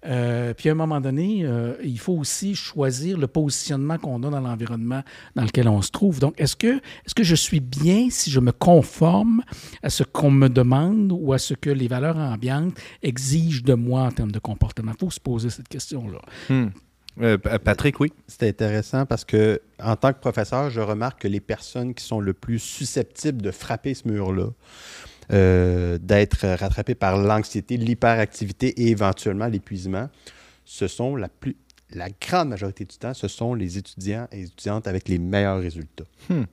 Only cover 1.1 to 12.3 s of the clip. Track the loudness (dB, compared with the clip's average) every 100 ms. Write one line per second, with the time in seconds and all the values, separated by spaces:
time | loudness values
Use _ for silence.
1.1 | -2 0 0 0 -2 -2 -6 -6 -6 -2
2.1 | -2 -2 -4 -4 -6 -8 -2 -2 -2 -4
3.1 | -2 -2 0 0 -2 -4 -4 -2 -4 -4
4.1 | -4 -4 -4 -4 -6 -6 -4 -4 -6 -8
5.1 | -18 -10 -2 0 4 4 4 2 2 2
6.1 | 4 0 2 -2 0 0 0 -4 -18 -6
7.1 | 0 4 4 2 -2 -2 0 4 4 2
8.1 | 0 0 2 2 4 6 6 6 2 4
9.1 | 4 4 2 0 -14 -18 -8 -6 -2 -2
10.1 | 2 4 8 6 6 4 4 4 2 2
11.1 | 0 0 0 0 -4 -2 0 0 -2 -2
12.1 | -2 -2